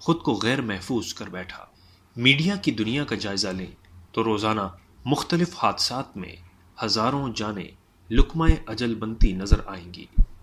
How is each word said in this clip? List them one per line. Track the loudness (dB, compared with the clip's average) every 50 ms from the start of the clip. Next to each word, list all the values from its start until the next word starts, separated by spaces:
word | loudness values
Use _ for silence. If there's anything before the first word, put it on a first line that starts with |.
खुद | 0 0 0 0 0
को | 0 0
गैर | 2 2 0 0 0
महफूज | -2 -4 -4 -6 -4 -2 -2 -2 -2 -4
कर | -8 -12 -12 -10
बैठा। | -10 -10 -10 -12 -14 -16 -18 -20 _ _ -20 -20 -20 _ _ _ -4
मीडिया | 2 4 4 6 4 2 0 -2
की | 0 0 -2
दुनिया | 0 0 0 -2 -2 -2 -2
का | -2 -4 -4
जायजा | -4 -4 -4 -2 -4 -4
लें | -4 -6 -8 -10 -14 -18 -20 -20 -20 -20 -20 -6 -2
तो | -2
रोजाना | 0 2 0 2 2 0 0 0 -2 -4 -6 -12 -20 _ _ -8 -2
मुख्तलिफ | 0 0 0 0 0 0 0 0 -2 -2
हादसात | 0 0 0 2 0 -2 -2 -4 -6 -8 -8 -10
में | -12 -12 -12 -14 -18 -20 -20 -20 -20 -20 -20 -10 -6
हजारों | -4 -2 0 2 2 2 2 0 -2 -4 -4
जानें | -4 -6 -4 -6 -6 -8 -10 -14 -20 _ _ _ _ _ 2
लुकमाए | 6 6 6 6 4 2 4 4 4 4 0 -8
अजल | -6 -2 -2 -2 -2
बनती | -2 -4 -6 2 4 4 4 4
नजर | 2 0 2 2 2 2 -2
आएंगी। | -12 -14 -14 -16 -16 -18 -18 0 2 2 2 2 0 0